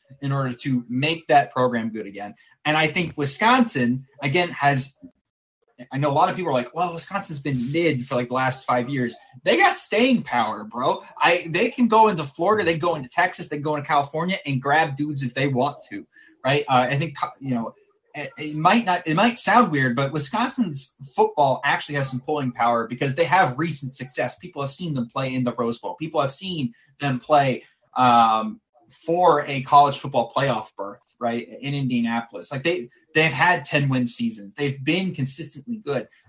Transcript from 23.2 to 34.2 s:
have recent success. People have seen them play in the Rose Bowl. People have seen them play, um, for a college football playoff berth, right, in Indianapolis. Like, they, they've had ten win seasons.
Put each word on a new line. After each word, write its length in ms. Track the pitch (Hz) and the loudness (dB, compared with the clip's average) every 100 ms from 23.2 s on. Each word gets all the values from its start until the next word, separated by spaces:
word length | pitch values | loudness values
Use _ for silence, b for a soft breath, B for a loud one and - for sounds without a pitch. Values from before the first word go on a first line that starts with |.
| 165 | 2
have 320 | 185 151 131 | 4 2 0
recent 360 | 170 139 127 | -4 -6 -10
success. 400 | - 127 - 123 - | -12 -12 -6 -6 -6
People 260 | 180 147 | -14 -8
have 100 | 135 | -8
seen 220 | - 175 | -6 -6
them 140 | 135 117 | -4 -6
play 220 | 135 131 | -6 -4
in 100 | 127 | -2
the 80 | 120 | -2
Rose 260 | 117 117 113 | -2 -4 -4
Bowl. 160 | 101 | -10
People 280 | - 156 156 | -8 -4 -2
have 100 | 135 | -2
seen 400 | - 190 170 120 b b - | -4 -8 -6 -6 b b -6
them 220 | 139 123 | -4 -4
play, 420 | - 147 139 117 - b _ | 4 4 4 0 -8 b _
um, 640 | 123 127 117 113 110 110 - _ _ _ | 2 6 8 6 4 -2 -8 _ _ _
for 520 | - - 170 180 147 | -12 -4 4 6 4
a 180 | 147 135 | 2 -6
college 360 | 131 143 117 - | 4 6 6 2
football 340 | 139 127 117 | -2 -2 0
playoff 340 | 131 139 110 - | 0 0 -2 -6
berth, 400 | - 101 - _ - | -12 -12 -12 _ -6
right, 260 | 120 117 113 107 | -4 -4 -8 -10
in 140 | 135 | -6
Indianapolis. 760 | 143 127 123 117 117 - 101 - | -4 0 0 0 -2 -6 -14 -10
Like, 120 | 139 | -4
they, 260 | 170 175 120 b b | -2 -2 -6 b b
they've 160 | 156 156 | 0 0
had 360 | 135 175 165 - | 2 2 2 0
ten 240 | 151 139 | 0 2
win 160 | 131 120 | 0 0
seasons. 480 | - | -2